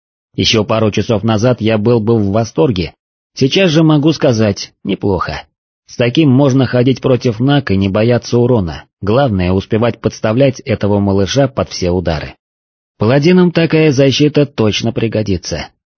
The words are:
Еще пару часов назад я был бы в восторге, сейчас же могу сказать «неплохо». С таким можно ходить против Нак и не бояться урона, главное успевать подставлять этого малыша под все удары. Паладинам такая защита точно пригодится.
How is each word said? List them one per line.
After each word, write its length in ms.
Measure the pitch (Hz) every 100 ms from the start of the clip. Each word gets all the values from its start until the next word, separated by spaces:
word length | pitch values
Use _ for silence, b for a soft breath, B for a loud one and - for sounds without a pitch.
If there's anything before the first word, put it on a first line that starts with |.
| _ _ _
Еще 300 | - 98 113
пару 260 | 101 110 110
часов 340 | 107 104 107
назад 360 | 113 110 123 117
я 180 | 107 110
был 200 | 107 120
бы 200 | 107 117
в 120 | 101
восторге, 640 | 104 113 - 156 92 78 - _ _ _
сейчас 360 | - 135 185 190
же 120 | 151
могу 300 | 156 151 147
сказать 600 | 139 - 110 110 101 - _
«неплохо». 640 | - 95 101 90 - 76 - _ _ _ _
С 100 | -
таким 340 | 120 143 151
можно 360 | 127 143 131 131
ходить 340 | 123 123 127
против 380 | 131 120 127 110
Нак 320 | 131 143 131
и 60 | 98
не 120 | 98
бояться 500 | 104 113 120 - 120
урона, 460 | 120 120 87 69 - _
главное 520 | 98 120 139 98 90
успевать 480 | 95 - 110 117 -
подставлять 600 | 107 - 110 113 135 -
этого 380 | - 107 101 101
малыша 480 | 101 98 95 135 135
под 240 | - 90
все 200 | - 90
удары. 440 | 90 85 78 - - _ _ _ _ _ -
Паладинам 540 | 107 139 156 185 180
такая 400 | 165 165 160 156
защита 540 | 123 139 127 147 147 139
точно 460 | - 110 98 117
пригодится. 760 | 123 117 110 104 90 - 78 - _ _